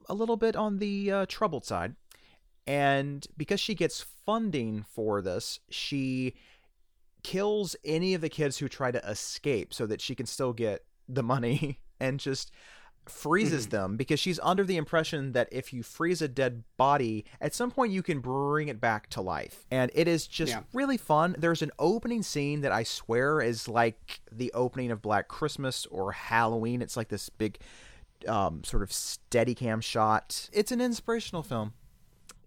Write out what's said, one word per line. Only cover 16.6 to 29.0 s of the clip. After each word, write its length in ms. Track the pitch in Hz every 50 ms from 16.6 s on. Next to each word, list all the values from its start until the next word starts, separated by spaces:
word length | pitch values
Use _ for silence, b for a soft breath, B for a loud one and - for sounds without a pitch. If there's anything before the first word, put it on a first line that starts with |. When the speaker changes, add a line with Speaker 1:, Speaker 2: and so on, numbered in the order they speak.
| - - _
Speaker 1:
body, 480 | - 127 139 143 143 127 110 110 107 - B B B
at 140 | B 151 -
some 160 | - 240 247
point 200 | - 262 254 226
you 120 | 190 190 170
can 160 | - 165 139
bring 480 | 123 127 127 139 143 143 147 151 151
it 120 | 147 127 104
back 300 | - 117 110 107 - -
to 120 | - 101
life. 440 | 95 92 82 71 50 50 - - - -
And 180 | 127 131 127 123 -
it 120 | 151 165
is 200 | 170 170 160 -
just 240 | - - - 160 143
Speaker 2:
Yeah. 100 | 117 110 - - -
Speaker 1:
really 240 | 247 277 277 269
fun. 380 | 220 - - 151 151 160 180 175 151
There's 240 | 160 170 165 151 160
an 80 | 147 - -
opening 420 | 139 170 214 233 - 233 240 226
scene 400 | 185 - - 147 143 143 147 151
that 100 | 139 135
I 120 | 92 110 113
swear 580 | - - - - - 113 120 131 143 156 151
is 260 | 117 117 117 113 -
like 540 | - 110 117 117 117 110 - - - - - - -
the 200 | 110 110 127 120 -
opening 380 | 120 127 123 - 135 127 120
of 100 | 117 101
Black 260 | - 104 107 98 95
Christmas 600 | - - - 156 147 - - 139 131 123 - -
or 240 | - - 92 95 98
Halloween. 720 | 95 - - - 113 113 117 113 117 113 110 117 123 123 117
It's 120 | - -
like 120 | 120 107 -
this 200 | 107 98 - -
big, 280 | - - 110 107 - - B B B B B B B B B B _ - -
um, 360 | - 113 104 98 85 82 76 -
sort 200 | - - 107 101
of 60 | -
Steadicam 920 | - -